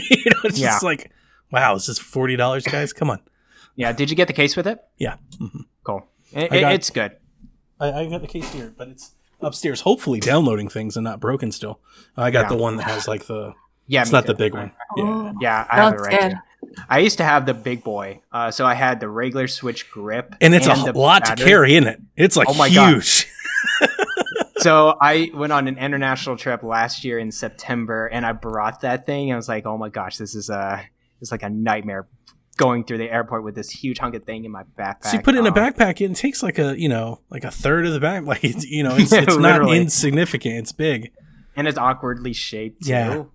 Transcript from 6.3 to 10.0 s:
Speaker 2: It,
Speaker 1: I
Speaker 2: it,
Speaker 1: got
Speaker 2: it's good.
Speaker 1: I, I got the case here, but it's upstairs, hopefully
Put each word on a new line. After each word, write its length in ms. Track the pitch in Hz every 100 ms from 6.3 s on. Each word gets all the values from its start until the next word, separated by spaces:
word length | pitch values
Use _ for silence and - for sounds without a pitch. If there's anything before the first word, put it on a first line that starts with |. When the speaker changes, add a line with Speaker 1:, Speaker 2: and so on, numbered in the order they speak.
Speaker 2:
It, 180 | 139 165
Speaker 1:
I 40 | 170
Speaker 2:
it, 40 |
Speaker 1:
got 120 | 147
Speaker 2:
it's 160 | 196 -
good. 220 | 123 104 - _ _ - _ _ -
Speaker 1:
I, 120 | 143
I 140 | 143 160
got 120 | 170
the 60 | 165
case 240 | 170 139
here, 220 | 143 113 -
but 100 | 127
it's 240 | 131 - _ _ -
upstairs, 400 | 151 - 160 127
hopefully 380 | 190 254